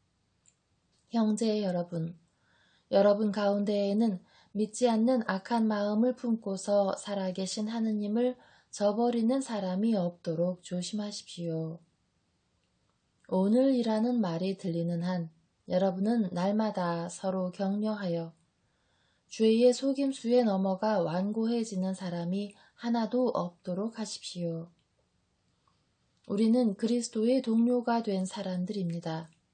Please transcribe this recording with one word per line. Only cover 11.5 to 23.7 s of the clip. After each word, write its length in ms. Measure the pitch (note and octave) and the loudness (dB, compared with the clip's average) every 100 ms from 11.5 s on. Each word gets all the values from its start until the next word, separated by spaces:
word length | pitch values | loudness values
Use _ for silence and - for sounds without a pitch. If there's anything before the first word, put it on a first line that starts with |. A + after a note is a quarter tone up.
| D#3+ D#3+ E3 _ _ _ _ _ _ _ _ _ _ _ _ _ _ - | -4 -6 -10 _ _ _ _ _ _ _ _ _ _ _ _ _ _ -2
오늘이라는 880 | F#3 G3 A#3+ C4+ B3+ A3+ G#3+ A#3 B3 | 0 4 4 4 4 2 2 2 0
말이 380 | F3+ E3 F#3+ F#3+ | 0 0 -2 -2
들리는 440 | F3+ E3+ E3+ E3+ | -4 -2 -2 -2
한 280 | F3 F3+ E3 _ _ _ - | -2 -4 -6 _ _ _ -2
여러분은 640 | F3+ F#3+ F#3 G#3 A#3+ F#3 | 2 2 0 0 0 0
날마다 760 | F3 F#3+ G#3+ A3 G3 F3 E3+ F3 | 0 0 2 0 0 -2 -2 -4
서로 460 | - F#3+ F#3 F3+ | -6 -4 -2 -4
격려하여 800 | F3+ F#3+ G3+ G#3+ G#3 F#3+ E3+ E3 _ _ _ _ _ _ _ _ _ _ | -4 -4 -2 -2 -2 -2 -2 -4 _ _ _ _ _ _ _ _ _ _
죄의 420 | - A3 A3+ B3 | 2 4 6 6
속임수에 720 | B3 C4+ C4+ C#4 C4+ A#3 B3 | 6 0 0 -2 -2 2 4
넘어가 580 | A3+ F#3+ F#3+ F#3+ G#3+ G#3 | 4 2 0 0 0 2
완고해지는 920 | D#3+ F3 G3+ A3 A3+ A#3 A3+ F#3+ F#3+ | 0 0 -2 -2 0 0 -2 -2 -4
사람이 600 | F#3+ F#3 F3 E3+ F#3+ G3+ - - | -4 -6 -6 -4 -4 -6 -12 -20
하나도 560 | _ A#3 A#3 A3 B3 B3+ | _ -2 -2 0 0 0
없도록 680 | - F3 - - | 0 -4 -8 -8